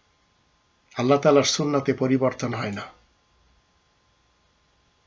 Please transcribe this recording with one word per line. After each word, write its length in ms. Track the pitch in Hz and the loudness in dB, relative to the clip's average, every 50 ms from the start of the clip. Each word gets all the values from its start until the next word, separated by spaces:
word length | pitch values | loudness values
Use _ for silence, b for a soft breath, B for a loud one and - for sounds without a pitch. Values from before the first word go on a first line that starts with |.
| _ _ _ _ _ _ _ _ _ _ _ _ _ _ _ _ _ _ - | _ _ _ _ _ _ _ _ _ _ _ _ _ _ _ _ _ _ -6
আল্লাহ 200 | - 120 127 143 | -2 0 2 2
তাআলার 260 | 139 139 156 143 139 127 | 4 4 4 4 4 4
সুন্নাতে 500 | - - - 156 147 147 139 135 135 127 | 2 -2 -2 -2 -2 -2 0 0 -2 -2
পরিবর্তন 600 | - 131 127 131 131 131 127 - - 127 117 113 | 0 0 0 0 2 0 -2 -2 -4 -8 -6 -6
হয় 180 | 107 107 107 | -6 -6 -8
না। 100 | 101 101 - - - _ _ _ _ _ _ _ _ _ _ _ _ _ _ _ _ _ _ _ _ _ _ _ _ _ _ _ _ _ _ _ _ _ _ _ _ _ _ _ _ _ _ | -8 -10 -12 -14 -18 _ _ _ _ _ _ _ _ _ _ _ _ _ _ _ _ _ _ _ _ _ _ _ _ _ _ _ _ _ _ _ _ _ _ _ _ _ _ _ _ _ _